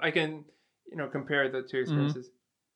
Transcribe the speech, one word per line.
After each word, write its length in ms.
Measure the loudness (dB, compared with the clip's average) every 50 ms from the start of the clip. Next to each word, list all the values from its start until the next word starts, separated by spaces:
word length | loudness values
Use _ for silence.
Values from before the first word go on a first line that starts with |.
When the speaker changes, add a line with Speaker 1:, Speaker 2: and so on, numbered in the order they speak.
Speaker 1:
I 100 | -2 0
can, 340 | 2 2 2 0 -2 -6 -12 -16 -20 _ _ _ _ _ _ -14
you 80 | -8 -6
know, 100 | -6 -4
compare 420 | -4 -4 -2 0 2 2 2 2
the 120 | 0 -4
two 160 | -6 -4 -2 -2
Speaker 2:
Mm-hmm. 40 |
Speaker 1:
experiences. 480 | 0 2 2 2 4 2 0 -2 -8 -14 _ _ _ _ _ _ _ _ _